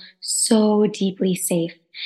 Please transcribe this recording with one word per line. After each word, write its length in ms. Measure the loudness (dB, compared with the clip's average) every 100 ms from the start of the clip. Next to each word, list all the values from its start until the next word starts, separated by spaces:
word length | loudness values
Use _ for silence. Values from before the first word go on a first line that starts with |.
| -12 _
so 680 | -8 -4 2 4 4 4 2
deeply 480 | 0 -4 -2 -2
safe 400 | -2 -2 -2 -2 -8 _ -14